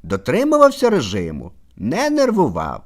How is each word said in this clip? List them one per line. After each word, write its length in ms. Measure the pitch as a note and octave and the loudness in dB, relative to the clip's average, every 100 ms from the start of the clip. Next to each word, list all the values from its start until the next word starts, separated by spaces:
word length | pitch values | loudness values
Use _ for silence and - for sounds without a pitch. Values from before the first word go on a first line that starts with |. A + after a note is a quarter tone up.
дотримувався 880 | E2 G2 - F3 D4 D4 C#4+ C#4 A#3+ | -6 -6 -2 0 2 4 4 4 0
режиму, 600 | G3+ G#2+ G2 E2 D2+ A#1+ - - - | 0 0 -4 -6 -8 -14 -20 -20 -8
не 340 | G#2+ F3 D4+ | -6 -2 -2
нервував. 760 | D4 C4 A3 D#3 D#2+ D#2 A#1+ | 0 2 2 0 0 -6 -8